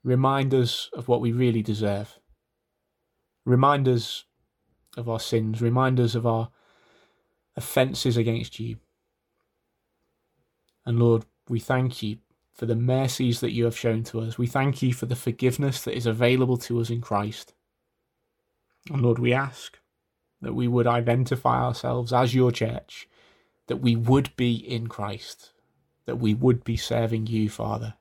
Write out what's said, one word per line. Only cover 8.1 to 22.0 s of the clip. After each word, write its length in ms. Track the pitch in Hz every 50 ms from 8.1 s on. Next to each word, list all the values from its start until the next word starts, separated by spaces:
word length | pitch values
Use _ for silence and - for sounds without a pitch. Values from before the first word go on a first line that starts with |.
| 117
against 440 | 117 113 117 113 117 113 - - -
you. 160 | 113 113 110 - _ _ _ _ _ _ _ _ _ _ _ _ _ _ _ _ _ _ _ _ _ _ _ _ _ _ _ _ _ _ _ _ _ _ _ _ _ _ _ _ _
And 160 | 123 117 120
Lord, 240 | 117 117 113 113 113 _ _ _ _ -
we 100 | 120 113
thank 460 | - - 135 127 131 127 123 - 110
you 140 | 104 107 - _ _ _ _ _ _
for 140 | _ - 117
the 100 | 113 113
mercies 640 | 113 120 127 127 131 135 127 - - 131 123 120 -
that 100 | 127 117
you 140 | 113 117 117
have 120 | 117 113
shown 280 | - - 117 110 113 113
to 160 | - - 113
us. 180 | 113 113 113 -
We 80 | 123
thank 340 | 120 - 139 135 143 131 -
you 140 | 135 127 123
for 120 | - -
the 100 | 120 123
forgiveness 680 | 120 - 123 120 - 127 127 123 - 143 139 120 -
that 140 | - 117 -
is 100 | 127 117
available 520 | 117 110 113 123 123 127 127 127 127 127 123
to 220 | - - 120 117
us 100 | 113 113
in 100 | 117 117
Christ. 520 | 113 - 107 101 104 107 110 - - _ _ _ _ _ _ _ _ _ _ _ _ _ _ _ _ _ _ _ _ _ _ _ _ _ _ _ _ -
And 140 | 151 131
Lord, 160 | 120 120 113 120
we 140 | 123 120
ask 480 | 123 135 139 135 - - - - - _ _ _ _ _ _ _ _ _ _ _ _ _
that 140 | - 123 117
we 140 | 123 123 120
would 180 | 120 123 120
identify 800 | 120 117 120 117 120 117 127 127 - 135 123 - 123 120 123 123
ourselves 480 | 123 117 - - 123 123 123